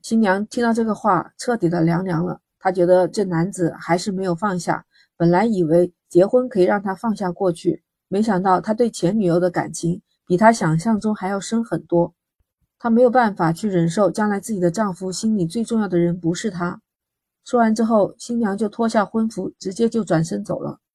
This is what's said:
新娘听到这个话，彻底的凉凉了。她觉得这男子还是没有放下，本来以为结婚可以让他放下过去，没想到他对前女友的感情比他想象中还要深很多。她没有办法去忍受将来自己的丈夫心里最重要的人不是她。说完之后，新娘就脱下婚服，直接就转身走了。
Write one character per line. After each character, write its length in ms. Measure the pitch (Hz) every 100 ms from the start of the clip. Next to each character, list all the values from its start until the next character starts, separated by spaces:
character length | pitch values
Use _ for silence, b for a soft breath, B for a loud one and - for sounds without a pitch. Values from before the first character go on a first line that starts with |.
新 180 | - 226
娘 260 | 208 196 214
听 160 | -
到 100 | 233
这 120 | 226
个 100 | 226
话， 380 | 208 220 175 - _
彻 200 | - 233
底 120 | 170
的 120 | 175
凉 240 | 165 170
凉 200 | 190 160
了。 160 | 180 180 _ _
她 140 | 190
觉 140 | 185 175
得 200 | 180 175
这 180 | -
男 260 | 190 165 180
子 240 | 196 160 -
还 180 | - 175
是 140 | 208
没 140 | 185
有 100 | 190
放 240 | 170 208 180
下， 280 | 180 - b b b _
本 140 | 170
来 140 | 180
以 180 | 226 196
为 280 | 160 170 175 _ _
结 180 | 170 202
婚 220 | 254 254
可 120 | 202
以 40 |
让 180 | 185 208
他 120 | 196
放 200 | 190 233
下 160 | 214 185
过 220 | 175 190
去， 300 | 170 165 - _ _ _
没 140 | 190
想 200 | 220 180
到 180 | 190 180
他 120 | 185
对 180 | 220 233
前 280 | - - 220
女 60 | 180
友 120 | 170
的 120 | 180
感 220 | 175 -
情 280 | 160 165 185 _ _ _
比 100 | 180
他 160 | 220
想 260 | 226 170 160
象 200 | 226 214
中 160 | 214
还 140 | 214 190
要 100 | 196
深 240 | - 226
很 200 | 226 165
多。 300 | 160 170 170 _ _ _ _ _ _ _
她 100 | 233
没 140 | 226
有 80 | 247
办 240 | 254 226
法 180 | 202 165
去 160 | 165 214
忍 200 | 180 165
受 220 | 170 190
将 180 | - 208
来 120 | 196
自 120 | 190
己 80 | 208
的 100 | 175
丈 240 | 175 208
夫 160 | 180 185
心 240 | 180 220 220
里 80 | 165
最 180 | 233
重 160 | 226 226
要 80 | 202
的 100 | 175
人 200 | 170 175
不 140 | 165
是 180 | 175 220
她。 300 | 175 175 - _ _ _ _ _ _
说 140 | - 247
完 160 | 220
之 80 | 220
后， 320 | 220 220 185 -
新 220 | - 233
娘 180 | 214 202
就 120 | 208
脱 200 | - 226
下 160 | 226
婚 240 | 190 226 226
服， 240 | 185 190 _
直 160 | 185
接 140 | 190 233
就 160 | 226
转 200 | 190 160
身 200 | 165 202
走 160 | 208 -
了。 200 | 151 - _